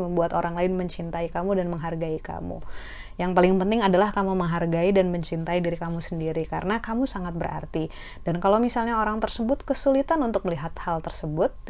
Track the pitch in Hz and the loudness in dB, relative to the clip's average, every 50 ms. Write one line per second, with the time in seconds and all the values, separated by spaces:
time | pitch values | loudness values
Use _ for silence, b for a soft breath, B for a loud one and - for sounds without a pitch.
0 | 180 175 175 170 165 170 175 170 175 170 170 165 180 185 185 185 180 170 - - | -4 -2 2 2 2 2 2 0 0 0 0 0 0 0 2 0 -2 -4 -4 -6
1 | 170 165 160 170 170 165 - 175 180 196 202 185 175 175 170 165 170 165 165 160 | -8 -6 -4 -4 -4 -4 -2 -2 0 0 2 2 2 0 -2 -4 -4 -4 -4 -4
2 | 165 160 156 156 - - 170 - 165 170 - - - B B B B B B B | -2 -2 -4 -4 -6 -6 -8 -8 -8 -8 -8 -8 -8 B B B B B B B
3 | B B B B 175 185 180 180 180 185 190 190 185 202 220 233 208 196 180 180 | B B B B -2 0 4 6 6 6 6 4 4 4 2 4 4 4 6 6
4 | 208 208 - 202 196 190 190 185 175 170 170 170 170 165 165 165 170 190 202 190 | 4 4 2 2 0 2 2 0 0 0 0 0 0 0 2 2 4 4 6 6
5 | 185 185 175 175 160 - 170 165 165 165 175 180 170 170 170 165 170 170 170 165 | 4 4 2 -2 -2 -2 -4 -4 -2 0 0 0 0 0 -2 -2 -4 -4 -4 -4
6 | 160 - 175 165 160 160 156 165 160 - 160 156 156 185 214 233 - 233 226 233 | -6 -4 -4 -4 -2 -2 -2 -2 -4 -4 -4 -4 -2 0 -2 -2 -2 -2 -2 -2
7 | 269 262 - 196 180 175 170 165 160 165 156 156 160 - - 160 156 160 B B | -2 -2 -2 -4 -6 -4 -4 -4 -4 -4 -4 -6 -6 -4 -4 -4 -4 -4 B B
8 | B B B B B 175 165 175 180 196 202 220 240 240 - 240 226 233 233 220 | B B B B B -2 0 2 4 4 4 6 4 2 2 0 0 0 2 2
9 | 214 214 214 220 220 208 - - 226 226 277 285 - - 269 - - 277 269 269 | 2 0 0 0 -2 -2 -2 -2 0 0 0 0 0 -2 -2 0 2 4 4 4
10 | 277 - 330 320 262 226 214 196 - 185 170 143 151 165 - - - 180 170 165 | 4 2 2 2 2 2 0 0 0 0 -2 -2 -4 -6 -8 -6 -4 -2 -2 -2
11 | 160 165 - - - 156 151 156 196 247 - - - - | -2 -4 -6 -6 -6 -4 0 2 2 0 0 -4 -8 -6